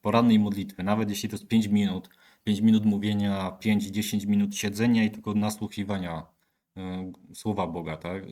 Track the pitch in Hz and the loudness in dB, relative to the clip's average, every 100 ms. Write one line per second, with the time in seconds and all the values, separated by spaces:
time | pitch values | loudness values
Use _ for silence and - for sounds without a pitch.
0 | 107 113 120 110 104 101 95 - 95 107 | 0 4 6 6 4 -2 -6 -4 -2 0
1 | 104 101 107 101 - 113 107 104 101 92 | 0 -4 -6 -8 0 2 4 2 2 -4
2 | - _ _ _ - 101 110 110 107 101 | -10 _ _ _ -2 2 4 4 4 2
3 | 104 104 101 98 92 - 110 104 101 107 | 0 0 0 -2 -4 -4 0 2 0 -4
4 | 104 104 101 101 101 - 104 101 117 113 | -2 -2 2 2 2 -2 -4 0 2 4
5 | 107 - 107 104 104 104 104 - 101 98 | 2 -2 -4 -2 -2 -4 -8 -6 -4 -4
6 | 87 80 80 _ _ _ _ 95 92 92 | -4 -8 -12 _ _ _ _ -12 -10 -8
7 | 92 - - - 110 98 90 85 78 78 | -10 -14 -20 -8 -4 -2 -2 -4 -8 -8
8 | 87 95 95 | -8 -10 -10